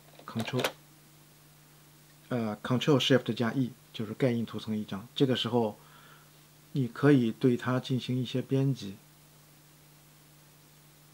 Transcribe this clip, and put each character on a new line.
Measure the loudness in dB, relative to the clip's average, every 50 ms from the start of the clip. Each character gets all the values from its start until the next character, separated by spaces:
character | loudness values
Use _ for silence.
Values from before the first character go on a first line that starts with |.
| -14 -20 -20 -20 -16
Control， | -10 -8 -6 -6 -4 -2 -2 -2 -4 -4 -8 -20 -20 -20 -20 -20 -20 -20 -20 -20 -20 -20 -20 -20 -20 -20 -20 -20 -20 -20 -20 -20 -20 -20 -20 -20 -20 -20 -18 -10 -6
呃， | -4 -4 -4 -4 -6 -6 -4
Control | -2 -2 0 2 4 4 4
Shift | 4 4 4 4 4 0 -2
加 | -2 -2 -2 0
E， | -2 -2 -4 -6 -12 -20 -14 -10
就 | -8 -8
是 | -8 -4
盖 | 0 0 2
印 | 2 0 -2
图 | -4 -6 -8
层 | -6 -4 -4
一 | -4 -4
张。 | -6 -10 -12 -12 -6 -2
这 | 0 2
个 | 2 2
时 | 0 0
候， | 0 0 2 0 0 -2 -8 -16 -20 -20 -20 -20 -20 -20 -20 -20 -20 -20 -20 -20 -20 -20 -20 -14 -6
你 | -4 -2 -2
可 | -4 -2 2 6 6
以 | 6 6 4 2
对 | 0 2 2 2 2
它 | 2 0 -2 -2 -2
进 | -2 -2 -4 -4
行 | -2 -2 -4 -4
一 | -4
些 | -4 -4 -4
编 | -4 0 0 2 2 2 0
辑。 | -2 -6 -12 -12 -14 -18 -20 -20 -20 -20 -20 -20 -20 -20 -20 -20 -20 -20 -20 -20 -20 -20 -20 -20 -20 -20 -20 -20 -20 -20 -20 -20 -20 -20 -20 -20 -20 -20 -20 -20 -20 -20 -20 -20 -20 -20 -20